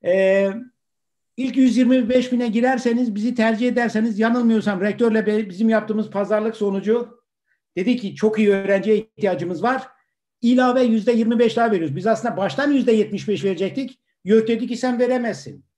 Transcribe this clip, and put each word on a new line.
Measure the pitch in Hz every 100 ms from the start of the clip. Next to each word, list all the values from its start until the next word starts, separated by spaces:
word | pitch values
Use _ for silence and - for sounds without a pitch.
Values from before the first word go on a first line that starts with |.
| -
E, | 190 190 196 196 202 254 _ _ _ _ _ _ -
ilk | 262 262
yüz | 262 220
yirmi | 247 254 220
beş | 254 247
bine | 247 240
girerseniz, | 214 247 262 240 233 247 202
bizi | 220 247
tercih | 226 220 247
ederseniz, | 247 233 220 226 202
yanılmıyorsam | 220 240 233 220 208 190
rektörle | 202 202 233 220 208
be-, | 214 208
bizim | 175 226
yaptığımız | 220 214 214 208
pazarlık | 196 196 214 220 220
sonucu | 202 190 185 233 240 - _ _ _ _ _ -
dedi | 180 247
ki, | 196 143
"Çok | 214 214
iyi | 214
öğrenciye | 196 196 196 196 214
ihtiyacımız | 214 - 208 180 170 170
var." | 220 262 - _ _ _ _ _
İlave | 233 247 254 254
yüzde | 254 220 202
yirmi | 240 226 233
beş | 240 226
daha | 233
veriyoruz. | 196 160 143
Biz | 190
aslında | 220 233 -
baştan | 190 - 285
yüzde | 277 247
yetmiş | 220 208 208 -
beş | 190
verecektik. | 196 175 190 - 262 - _ _ 180
Yok | 220 220
dedi | 226 254
ki, | 233
"Sen | 254 240
veremezsin." | 247 254 233 190 - 101 _